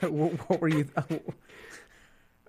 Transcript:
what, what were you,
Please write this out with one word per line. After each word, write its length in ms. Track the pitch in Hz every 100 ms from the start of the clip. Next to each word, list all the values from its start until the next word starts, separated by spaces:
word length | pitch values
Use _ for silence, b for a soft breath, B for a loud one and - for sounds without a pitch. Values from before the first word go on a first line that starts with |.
| 175
what, 400 | 151 160 156 -
what 120 | 180
were 80 | 160
you, 180 | 156 139 - - 156 - - B B B B B B B B B B